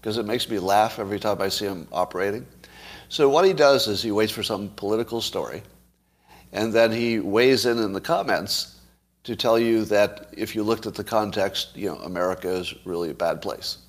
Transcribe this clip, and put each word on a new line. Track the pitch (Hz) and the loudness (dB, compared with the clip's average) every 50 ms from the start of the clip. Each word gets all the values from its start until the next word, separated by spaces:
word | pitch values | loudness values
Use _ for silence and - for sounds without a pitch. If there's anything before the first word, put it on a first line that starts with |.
'cause | - 113 107 | -4 -4 -4
it | 120 110 | -2 -2
makes | 104 117 123 - - | -2 -2 -4 -2 -4
me | 113 | -4
laugh | 98 90 95 98 104 107 113 - | -2 0 4 4 4 4 2 0
every | - 107 98 104 98 | -6 -6 -4 -4 -2
time | 95 107 101 92 | -2 -2 -2 0
I | 98 98 | -2 -2
see | 92 - 104 | -2 -2 -4
him | 98 98 87 78 - | -4 -6 -8 -12 -8
operating. | - 87 90 - - 90 95 101 101 117 131 - - - - - - - - - - - - | -4 -4 -4 -2 -2 -4 -2 -2 -4 -6 -10 -16 -20 -20 -20 -20 -20 -20 -20 -20 -20 -20 -14
So | - - - 147 139 | -10 0 4 4 6
what | 139 160 190 | 6 6 4
he | 190 185 | 4 6
does | 151 151 139 139 127 - | 6 6 6 6 6 2
is | 110 101 95 | 0 -2 -2
he | 117 113 | -2 0
waits | 101 104 110 104 | 2 2 2 0
for | - 113 | 0 -6
some | 98 - 110 95 104 98 | -4 -4 -4 -4 -6 -8
political | - - 101 101 107 110 117 - 117 113 | -10 -6 -2 -2 -2 -2 -2 -4 -6 -6
story, | 110 - - 95 69 57 67 - - - _ _ _ _ _ _ _ _ _ _ _ _ - - - - | -6 -4 -4 -6 -6 -6 -8 -14 -14 -18 _ _ _ _ _ _ _ _ _ _ _ _ -20 -20 -20 -10
and | - 98 110 117 107 | -4 -4 -2 2 4
then | 113 113 113 | 4 4 4
he | 110 120 120 117 117 110 | 4 0 0 0 0 0
weighs | - 95 98 113 123 131 131 123 - | -2 2 4 6 6 6 6 4 4
in | 123 117 | 2 2
in | 117 110 98 98 | 2 0 -2 -2
the | 95 | -4
comments | - - 165 175 95 95 98 78 95 110 - - - - - _ _ _ _ _ _ _ _ _ _ | -2 0 0 0 2 0 0 0 0 -4 -6 -6 -6 -10 -14 _ _ _ _ _ _ _ _ _ _
to | - 113 | -10 -8
tell | - - 120 113 | -2 2 2 4
you | 113 117 113 113 110 107 | 4 4 4 2 2 2
that | 90 104 101 104 98 - - - - - | 2 4 4 4 4 0 -10 -18 -18 -10
if | - 110 107 - | -10 -8 -6 -4
you | 110 104 | -2 0
looked | 107 113 110 - | 0 0 -2 -2
at | 107 87 | -8 -8
the | - 104 | -8 -6
context, | - 117 110 104 101 87 104 98 98 - - - - - | -2 0 0 0 0 -2 -2 -2 -2 -2 -6 -8 -8 -10
you | - 101 | -8 -6
know, | 95 76 - | -6 -6 -8
America | - 87 90 87 90 92 92 90 - 90 | -10 -8 -2 -2 0 -2 -2 -4 -4 -4
is | 92 92 90 - - - - | -4 -4 -4 -8 -12 -12 -10
really | 92 87 85 85 80 | -8 -6 -4 -4 -6
a | 71 | -4
bad | - 85 82 80 78 | -2 -2 -2 -2 -4
place. | - 95 64 - - - - - _ | -6 -10 -10 -8 -10 -10 -12 -12 _